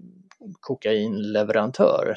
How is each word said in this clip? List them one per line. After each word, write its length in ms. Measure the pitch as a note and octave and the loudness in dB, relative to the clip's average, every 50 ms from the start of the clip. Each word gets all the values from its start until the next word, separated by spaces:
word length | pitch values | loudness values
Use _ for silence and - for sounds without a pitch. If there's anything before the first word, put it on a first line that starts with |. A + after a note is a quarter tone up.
| - A#1+ - - - - - - - G#3 F3 - | -20 -20 -20 -20 -20 -20 -20 -20 -18 -18 -18 -12
kokainleverantör? 1600 | - - C3+ - - A2 A2 G#2+ G#2 A2+ G#2 G#2 G#2 G#2 G#2+ G#2+ G#2+ G#2 G#2+ A2 G#2 A#2 B2+ - G3+ - - F#2 - - G#2+ | -10 -8 -8 -4 -2 0 0 0 0 -2 -2 -4 -4 -2 0 0 0 2 2 0 0 0 2 2 4 4 4 2 0 -2 -4